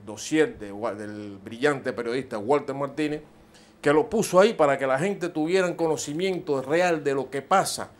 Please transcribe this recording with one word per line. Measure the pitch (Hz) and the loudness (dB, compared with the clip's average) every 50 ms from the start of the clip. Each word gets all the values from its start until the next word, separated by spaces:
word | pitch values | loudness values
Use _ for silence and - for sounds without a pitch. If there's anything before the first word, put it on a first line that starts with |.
| 101 | -14
dossier | 107 107 107 - - 156 156 151 123 117 | -14 -12 -10 -6 0 2 4 4 2 0
de | - 107 101 | -8 -12 -10
Wa-, | 98 104 113 110 98 | -8 -6 -6 -6 -6
del | 104 104 104 104 104 104 101 98 | -6 -8 -10 -10 -10 -12 -12 -14
brillante | 95 95 104 113 117 131 147 143 123 101 127 107 | -14 -14 -14 -6 0 0 0 0 0 -4 -6 -6
periodista | 120 117 117 120 135 131 - 120 | -4 -4 -4 -4 -4 -4 -6 -8
Walter | 107 101 120 147 143 139 - 135 | -4 0 0 0 0 0 -4 -6
Martínez, | 139 143 135 - 156 156 147 151 156 - - - - - _ - - - - - _ | -6 -6 -6 -4 -4 -4 -4 -4 -6 -12 -16 -20 -20 -20 _ -20 -20 -20 -20 -8 _
que | - 147 143 | 2 4 4
lo | 156 - - | 4 4 2
puso | - 226 185 - 175 180 | 2 0 2 4 6 6
ahí | 202 233 196 | 6 6 6
para | 160 151 139 139 | 4 4 4 4
que | 131 135 | 2 0
la | 135 131 | 0 0
gente | 135 170 202 196 160 175 170 | 0 0 -2 -2 -4 -6 -4
tuviera | - 156 151 165 185 190 180 175 165 | -2 -2 0 2 2 2 2 2 0
conocimiento | - 165 160 151 131 - 147 147 165 185 190 185 165 - - 143 135 | 0 0 0 0 -2 -4 -6 -4 -2 -2 -2 -2 -2 -2 -2 -2 -2
real | 127 131 156 175 180 180 170 156 143 | 0 0 2 2 2 2 2 0 0
de | 143 135 | 0 0
lo | 139 131 - | -2 -2 -4
que | - 139 | -6 -6
pasa. | - - 190 196 165 - - 123 95 - - | 0 2 2 2 2 2 -2 -6 -8 -10 -12